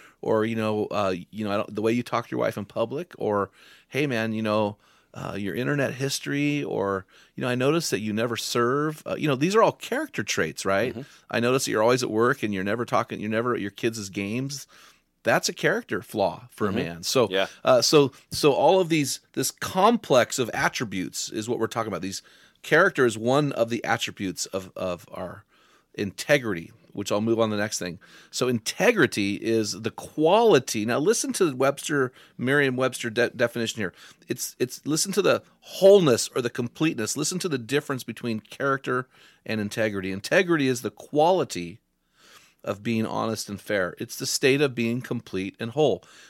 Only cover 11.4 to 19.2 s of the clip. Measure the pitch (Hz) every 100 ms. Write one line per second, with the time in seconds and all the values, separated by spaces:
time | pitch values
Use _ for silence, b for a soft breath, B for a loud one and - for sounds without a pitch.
11.4 | 120 135 123 110 110 127 123 107 120 139
12.4 | 107 98 98 113 117 120 117 87 104 110
13.4 | 120 104 98 - 120 110 98 95 101 120
14.4 | 135 139 - b b b b _ - 147
15.4 | - 180 151 208 - 104 - 110 92 87
16.4 | 120 - 104 95 82 85 90 131 107 95
17.4 | 95 B - 127 - 151 143 - B -
18.4 | 151 127 139 190 170 160 139 -